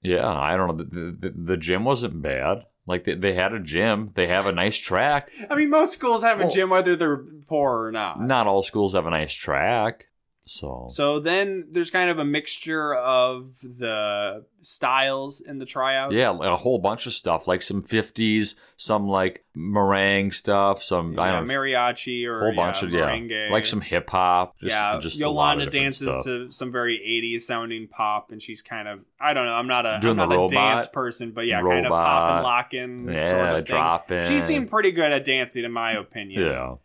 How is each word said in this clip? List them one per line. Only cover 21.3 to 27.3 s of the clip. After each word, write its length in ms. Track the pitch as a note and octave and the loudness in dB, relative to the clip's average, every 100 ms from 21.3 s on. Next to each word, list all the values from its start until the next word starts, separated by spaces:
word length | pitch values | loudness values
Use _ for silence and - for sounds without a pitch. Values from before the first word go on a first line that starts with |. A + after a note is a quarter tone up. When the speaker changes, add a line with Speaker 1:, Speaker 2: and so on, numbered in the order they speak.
| F2+ | 0
Speaker 1:
don't 100 | A#2+ | -2
know, 80 | |
Speaker 2:
mariachi 680 | C#3 C3+ C3 B2 A#2+ - B2 A#2+ | -4 0 0 0 -2 -6 -6 -4
or, 140 | A2+ | -2
Speaker 1:
whole 140 | G#2+ G#2 | 0 2
bunch 260 | F2 F#2+ | 0 0
Speaker 2:
yeah, 60 | F#2 | -2
Speaker 1:
of, 40 | |
yeah, 80 | E2+ D2 | 0 0
Speaker 2:
merengue. 440 | C2+ A#2 A2 G#2+ | -2 -4 -6 0
Speaker 1:
like 140 | G#2 G#2+ | 0 0
some 140 | G#2+ | -2
hip 300 | F#2+ F2 - | -2 -4 0
hop, 480 | F#2 F2+ F2 F2+ _ | 2 4 4 2 _
just, 120 | F#2 | -4
Speaker 2:
Yeah, 260 | G#2+ G#2 G#2+ | -2 0 -2
Speaker 1:
just 200 | C3 D3 | -4 -4
a 80 | D3+ | -2
lot 40 | |
Speaker 2:
Yolanda 300 | D3 D3 D3 C#3 | 2 2 2 -2
Speaker 1:
of 40 | |
different 140 | C#3+ | -2
Speaker 2:
dances 240 | C#3 C3 C3+ | -2 -2 -4
Speaker 1:
stuff. 160 | C3 | -4
Speaker 2:
to 260 | C3 B2 B2+ | -4 -6 -8
some 220 | - C3 | -10 -8
very 240 | B2 A#2+ A2 | -4 -2 -2
eighties 460 | G#2 A2+ A#2 | -2 -2 -2